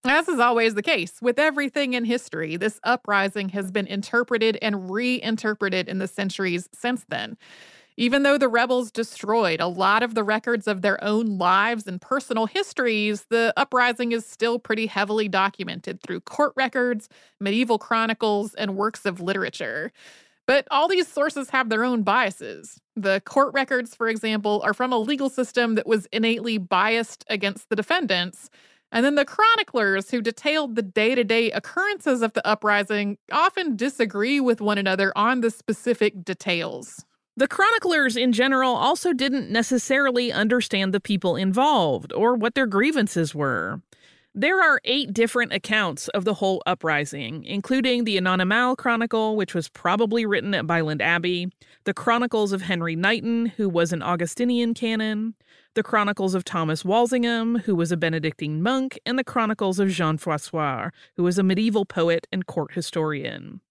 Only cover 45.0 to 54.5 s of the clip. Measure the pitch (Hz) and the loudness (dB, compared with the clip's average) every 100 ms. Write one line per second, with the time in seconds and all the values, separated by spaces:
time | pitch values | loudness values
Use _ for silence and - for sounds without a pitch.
45 | 269 202 226 247 233 196 - 214 190 143 | -2 0 0 0 -2 -4 -2 0 0 -4
46 | - - 185 202 196 185 - 180 160 147 | -4 -2 -2 0 0 0 -2 -2 0 -2
47 | 147 143 117 156 - 202 - 262 254 247 | -2 -6 -10 -10 -6 -6 0 0 2 2
48 | 226 196 185 185 185 220 247 254 254 233 | 2 2 2 2 2 2 2 0 0 0
49 | 233 226 220 214 185 175 156 - 175 202 | 0 0 0 0 -2 -2 -6 -4 0 2
50 | 226 226 220 196 202 190 156 170 156 151 | 2 2 2 0 0 -2 0 0 0 0
51 | 160 170 175 180 180 _ _ _ - 196 | 2 2 0 -2 -4 _ _ _ -6 -2
52 | - 233 240 220 208 196 180 180 165 165 | 0 2 2 0 0 -2 -2 -2 -2 0
53 | 190 226 226 233 233 - 202 170 170 170 | 0 0 0 -2 -2 -2 0 2 0 0
54 | - 175 170 - 247 | -2 -2 -4 -2 0